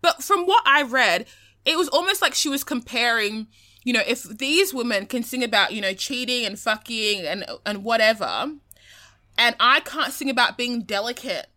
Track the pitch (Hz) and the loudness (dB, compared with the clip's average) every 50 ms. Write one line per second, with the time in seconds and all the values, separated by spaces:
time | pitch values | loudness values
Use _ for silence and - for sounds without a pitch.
0 | - 339 - - - - 415 381 349 359 392 466 453 - 277 294 294 240 233 262 | 2 2 0 0 0 2 2 2 4 4 4 4 6 6 4 4 4 2 2 2
1 | 247 202 170 185 220 - - _ _ _ _ _ _ - 320 330 359 294 - 294 | 4 4 2 2 -2 -6 -18 _ _ _ _ _ _ 0 2 2 0 2 2 2
2 | 349 381 403 - - 311 - - - 302 269 269 - - 302 240 233 - 247 240 | 2 2 0 2 2 0 2 0 -2 0 -2 -4 -4 -4 -6 -6 -6 -4 -2 0
3 | 240 240 233 226 214 208 214 220 220 - _ _ _ _ _ _ _ 247 240 226 | 0 2 2 2 0 -2 -4 -6 -10 -12 _ _ _ _ _ _ _ -2 0 0
4 | 208 - 240 240 - 175 214 214 269 269 302 349 392 381 - 262 240 240 220 196 | 0 0 -2 -4 -4 -14 -10 -6 -4 0 2 2 2 2 0 -4 -2 0 -2 -2
5 | 196 - - 247 233 - - 254 247 240 226 208 196 - 190 214 202 190 190 190 | -2 -2 -4 -6 -4 -4 -4 -4 -2 0 2 2 2 2 0 -4 -4 -4 -4 -4
6 | - - 277 247 254 240 254 247 233 202 196 214 - 233 220 220 _ - 233 226 | -8 -6 -6 -6 -4 -2 -2 -2 -2 -4 -6 -4 -2 -2 -2 -2 _ -8 -6 -2
7 | 214 208 208 196 175 147 175 202 - - - - _ - 208 202 196 226 233 226 | 0 0 0 -2 -2 -6 -6 -6 -8 -10 -12 -10 _ -8 -8 -6 -2 -2 2 4
8 | 220 214 226 208 196 117 90 110 151 285 311 285 _ _ - _ _ - - - | 4 4 4 2 -2 -4 -2 -4 -4 -6 -8 -12 _ _ -20 _ _ -20 -20 -20
9 | - - _ _ _ _ _ - 233 240 233 - 226 240 262 311 311 - - 302 | -20 -20 _ _ _ _ _ 2 2 2 4 4 4 4 4 4 2 -2 -6 -4
10 | 285 - 277 - 285 269 254 254 247 - - - 240 247 247 233 202 - 214 196 | -4 -4 -4 -4 -4 -2 2 2 2 2 2 -2 -6 -4 -4 -6 -6 -4 -4 -4
11 | 208 240 247 - - 269 185 147 - _ _ | -4 -4 -6 -8 -8 -8 -8 -8 -8 _ _